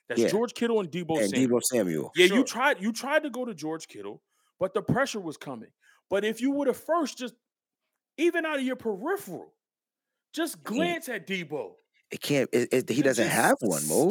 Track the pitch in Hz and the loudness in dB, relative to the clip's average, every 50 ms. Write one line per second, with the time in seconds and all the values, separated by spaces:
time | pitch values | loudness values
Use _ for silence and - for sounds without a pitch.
0 | _ - 120 117 117 - - 208 233 240 - - 233 233 233 214 196 151 127 180 | _ -4 0 2 2 4 2 2 0 -2 -2 -2 0 2 2 0 0 -2 -4 -6
1 | 175 151 160 151 107 98 - 123 131 120 120 120 - - 127 120 101 90 82 76 | -4 -2 0 0 0 2 2 2 2 4 2 2 2 2 2 0 2 0 0 -2
2 | 69 - - 151 180 185 196 240 277 - - 220 254 294 269 - 185 220 220 - | -4 0 4 6 6 6 6 4 2 2 0 0 2 2 2 0 -2 -4 -4 -4
3 | - 262 294 311 302 294 226 254 254 233 208 147 147 156 160 160 - - - 107 | -4 0 0 0 0 -2 -4 -6 -6 -8 -8 -8 -6 -6 -6 -8 -10 -12 -16 -14
4 | 98 101 113 - _ _ _ _ _ _ _ - 175 190 - 214 - - 151 226 | -12 -12 -14 -14 _ _ _ _ _ _ _ -4 -4 -2 -2 -2 0 2 2 2
5 | 277 262 - 214 185 165 143 - - 147 131 113 107 - _ _ _ _ _ _ | 0 0 -2 -6 -6 -8 -10 -10 -10 -12 -12 -12 -14 -16 _ _ _ _ _ _
6 | _ - 180 202 208 214 220 226 240 277 277 285 285 262 220 - - - 311 349 | _ -2 0 0 0 0 -2 -2 -2 -2 0 0 0 0 -2 -2 -2 0 0 0
7 | 311 233 - - 254 233 - _ _ _ _ _ _ _ _ _ _ _ _ _ | 0 -2 -4 -8 -10 -10 -12 _ _ _ _ _ _ _ _ _ _ _ _ _
8 | _ _ _ - 311 349 330 339 320 320 311 277 262 254 254 - - 226 208 175 | _ _ _ -2 0 0 2 0 -2 -2 -2 -2 -2 -2 -4 -4 -4 -6 -6 -4
9 | 220 320 392 - - - 170 123 82 - _ _ _ _ _ _ _ _ _ _ | -4 -4 -4 -4 -6 -8 -12 -12 -12 -16 _ _ _ _ _ _ _ _ _ _
10 | _ _ _ _ _ _ - 285 339 302 - 165 147 - 208 254 330 349 339 330 | _ _ _ _ _ _ -6 -4 -4 -4 -6 -8 -8 -4 -2 0 0 0 -2 -4
11 | - 254 233 202 170 - 196 185 170 139 151 139 110 90 - _ _ _ _ _ | -6 -8 -10 -8 -6 -6 -6 -6 -6 -6 -8 -8 -8 -10 -12 _ _ _ _ _
12 | _ _ - - - - 147 139 120 - - 120 123 - - 131 - - 113 131 | _ _ -12 -8 -2 0 2 2 2 2 2 2 2 2 2 2 2 2 2 2
13 | 143 135 127 110 107 - 147 113 123 190 269 - - 104 85 71 73 76 80 104 | 4 4 4 4 2 2 4 4 4 4 4 4 2 0 0 -2 0 2 4 4
14 | 143 185 | 4 4